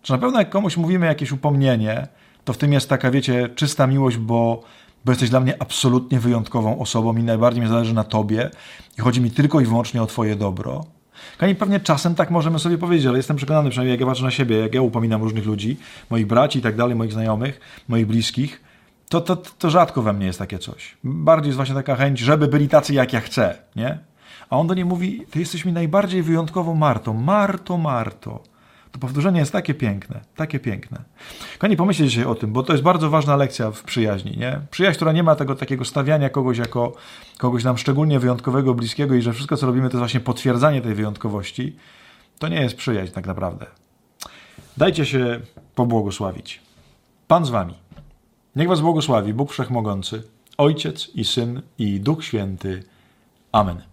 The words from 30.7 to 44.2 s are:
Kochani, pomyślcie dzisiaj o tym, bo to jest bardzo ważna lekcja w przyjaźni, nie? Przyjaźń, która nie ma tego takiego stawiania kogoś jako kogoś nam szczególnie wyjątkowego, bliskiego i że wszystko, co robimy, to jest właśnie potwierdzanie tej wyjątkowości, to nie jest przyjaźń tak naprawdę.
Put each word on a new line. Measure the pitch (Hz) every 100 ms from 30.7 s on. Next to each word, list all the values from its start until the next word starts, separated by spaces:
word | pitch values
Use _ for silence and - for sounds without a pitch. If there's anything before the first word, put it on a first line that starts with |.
| 101 - - - _ - - - -
Kochani, | 202 175
pomyślcie | 190 156 143
dzisiaj | 117
o | 127
tym, | 113 107
bo | 113
to | 127
jest | 147
bardzo | 151 180 156
ważna | 156 147 143
lekcja | 135 - 113
w | 107
przyjaźni, | - 123 107 101 101 107
nie? | 123 139 147
Przyjaźń, | - 190 165
która | 160
nie | 160
ma | 165
tego | 151 135
takiego | 135 131 131
stawiania | 127 147 135 151 139
kogoś | 139 131 117
jako | 117 123 120 - - - - -
kogoś | 127 120
nam | 123 117
szczególnie | - 135 156 139
wyjątkowego, | 123 120 131 131 131
bliskiego | 120 117 - 139
i | 127
że | 117
wszystko, | 113 143 147
co | 131
robimy, | 123 127
to | 123
jest |
właśnie | 120 127
potwierdzanie | 120 120 131 120 147 139
tej | 113
wyjątkowości, | 104 107 101 110 101 95 - 123 - - - - _ _ _
to | 156
nie | 165
jest | 127 -
przyjaźń | - 107 92
tak | 95 87
naprawdę. | 92 92 87 - _ _ _ _ _